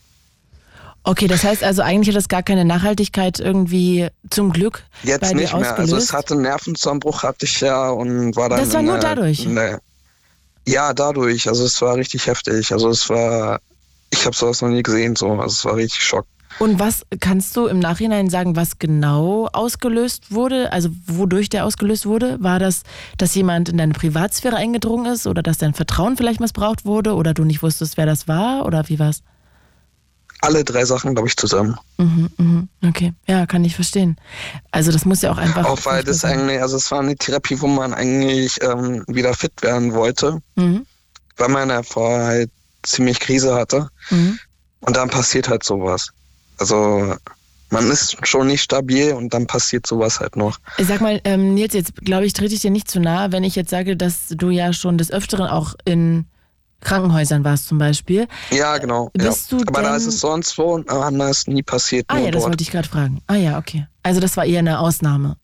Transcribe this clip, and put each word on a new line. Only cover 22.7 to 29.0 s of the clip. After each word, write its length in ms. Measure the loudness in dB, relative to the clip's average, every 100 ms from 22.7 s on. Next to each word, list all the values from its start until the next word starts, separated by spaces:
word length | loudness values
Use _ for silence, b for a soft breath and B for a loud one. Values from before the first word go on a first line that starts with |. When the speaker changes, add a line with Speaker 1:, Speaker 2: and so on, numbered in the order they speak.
| -2 -6 B B B
Speaker 1:
dass 160 | 0
jemand 340 | 2 2 2 0
in 80 | 0
deine 160 | 0
Privatsphäre 640 | 0 0 0 -2 -2 -2 0
eingedrungen 560 | 0 0 0 -2 -2
ist 140 | -2 -2
oder 160 | -2
dass 160 | 0 0
dein 160 | 0
Vertrauen 420 | 0 -2 0 0 2
vielleicht 240 | 0 0
missbraucht 460 | -2 0 -2 -2 -2
wurde 260 | 0 0
oder 200 | 0 0
du 100 | 2
nicht 180 | 2 2
wusstest, 360 | 0 -2 -4 -2
wer 80 | 0
das 200 | 0 0
war? 360 | 0 0 0
Oder 240 | 0 0 0
wie 100 | 0